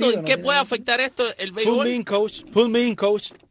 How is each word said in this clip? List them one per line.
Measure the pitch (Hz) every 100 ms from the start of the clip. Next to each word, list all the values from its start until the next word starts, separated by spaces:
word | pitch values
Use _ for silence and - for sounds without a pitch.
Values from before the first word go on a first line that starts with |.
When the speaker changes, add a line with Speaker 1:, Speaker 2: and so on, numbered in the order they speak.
Speaker 1:
sentido, | 262
Speaker 2:
¿En | 214
Speaker 1:
no | 208
Speaker 2:
qué |
Speaker 1:
tiene | 262
Speaker 2:
puede | 247 285
Speaker 1:
sentido. | 269
Speaker 2:
afectar | 233 247 240
esto | 262 - 233 -
el | 190
Speaker 3:
Put | 185
Speaker 2:
béisbol? | 220 240 240
Speaker 3:
me |
in, | 247
coach. | - 202 214 - -
Put | 208 233
me | 226
in, | 240 202
coach. | 202 208 - - _